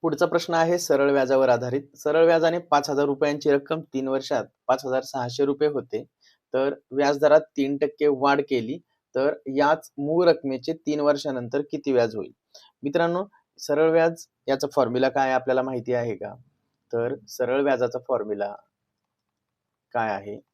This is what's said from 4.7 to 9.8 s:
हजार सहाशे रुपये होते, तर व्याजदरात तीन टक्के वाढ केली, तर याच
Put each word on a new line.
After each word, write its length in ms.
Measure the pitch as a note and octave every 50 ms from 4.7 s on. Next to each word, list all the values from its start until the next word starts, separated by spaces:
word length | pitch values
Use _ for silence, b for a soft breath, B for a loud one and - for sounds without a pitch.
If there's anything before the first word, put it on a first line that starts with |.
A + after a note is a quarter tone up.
| B2+ C3+ -
हजार 160 | C3+ B2+ C3 -
सहाशे 420 | - - C#3 B2 A#2+ B2 B2 C#3+
रुपये 240 | C#3 C#3+ C#3 D3+ D3+
होते, 340 | D3 C3+ - - - G#3+ - _ _ b b b b b b _ -
तर 200 | B2+ C3+ C#3 C#3+ - _ _
व्याजदरात 500 | C3 C3+ C#3+ C#3 D3 C#3 D3+ D3 D3 D#3 D#3 - _
तीन 200 | - C#3 C3+ C#3+
टक्के 300 | C#3 D3 D3 D3 _ D3
वाढ 340 | D3 C#3+ C3 C3+ C#3 C#3 C#3+ C#3+ -
केली, 300 | C#3 B2 A2+ A2 C#3 E3+ _ _ _ _ _ _ _
तर 200 | B2+ C3 C#3+ D#3 - _ C3+ C3+
याच 340 | C3+ C#3+ C#3+ D#3 D#3+